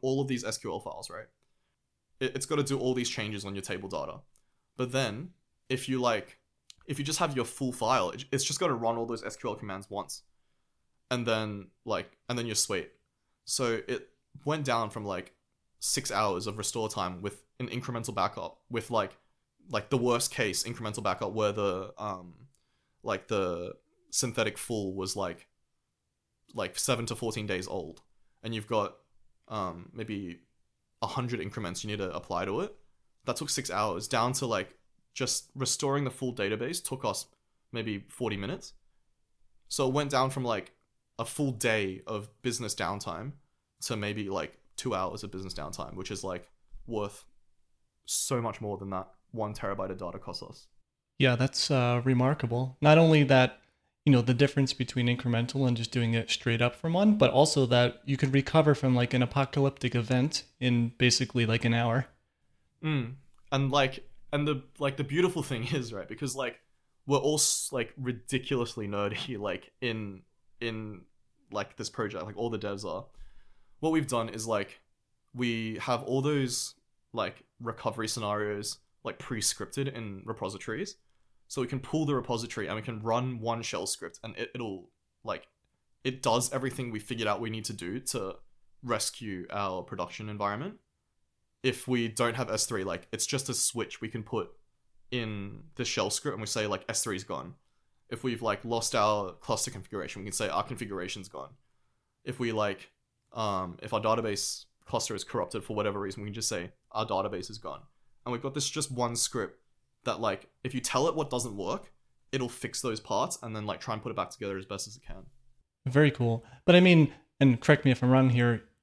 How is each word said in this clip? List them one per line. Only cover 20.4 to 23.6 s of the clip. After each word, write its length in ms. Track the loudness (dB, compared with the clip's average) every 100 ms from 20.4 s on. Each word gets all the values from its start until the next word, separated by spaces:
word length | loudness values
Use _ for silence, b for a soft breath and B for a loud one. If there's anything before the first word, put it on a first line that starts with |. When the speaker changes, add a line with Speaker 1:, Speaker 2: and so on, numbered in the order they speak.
| 0 0
Speaker 1:
incremental 380 | -4 -4 -6 -4
backup 300 | -2 -2 -2
where 200 | 2 2
the, 420 | 2 0 0 -6 -8
um, 360 | -8 -8 -10 -20 -20 _ _ _ _ _
like, 260 | -4 -4 0
the 500 | 0 0 -2